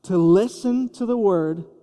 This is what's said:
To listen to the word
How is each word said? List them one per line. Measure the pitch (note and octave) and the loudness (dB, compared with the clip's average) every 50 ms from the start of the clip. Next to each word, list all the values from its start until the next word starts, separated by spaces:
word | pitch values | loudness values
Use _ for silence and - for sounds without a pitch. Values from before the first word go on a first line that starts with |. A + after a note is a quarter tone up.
| _ | _
To | - F#3 | -2 0
listen | F3 E3 E3 E3+ F#3+ A3+ B3 - - - B3 A#3+ B3+ C4 A#3+ | 2 4 4 4 4 2 0 -6 -6 -4 -4 -2 -2 -4 -6
to | - - B3 | -8 -8 -4
the | A3+ B3 | -4 -2
word | A#3+ A3 G3 F#3 E3 D#3 D#3 D#3+ E3+ D#3+ - _ _ | 0 0 0 2 0 -2 -2 -6 -8 -10 -16 _ _